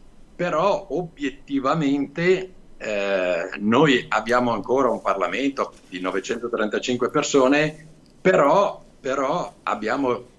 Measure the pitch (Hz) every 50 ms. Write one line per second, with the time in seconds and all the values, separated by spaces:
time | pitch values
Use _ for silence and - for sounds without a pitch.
0 | - - - - - - - - 175 175 160 156 175 202 180 - - - 131 165
1 | 180 165 - - 143 131 - - - - 139 135 127 135 151 165 147 135 143 143
2 | 139 139 - 170 170 185 190 - - - - - - - - - - 110 107 101
3 | 98 101 98 95 90 90 87 85 87 92 - 73 101 107 117 131 160 147 127 120
4 | - - 101 110 110 113 120 123 123 120 113 104 98 - 123 135 135 123 98 101
5 | - 107 95 95 90 85 92 110 135 139 135 - 101 - - - - - 92 90
6 | 92 92 92 98 - - 117 113 120 113 117 110 107 104 117 104 - - 123 120
7 | 123 - - 151 143 - - 139 127 131 143 147 156 156 - - - - - -
8 | _ _ _ - - 185 190 170 147 143 160 196 202 - - - - - - -
9 | - 131 131 143 135 135 160 180 143 - - - - - 107 110 107 107 123 139
10 | 139 127 117 98 - - _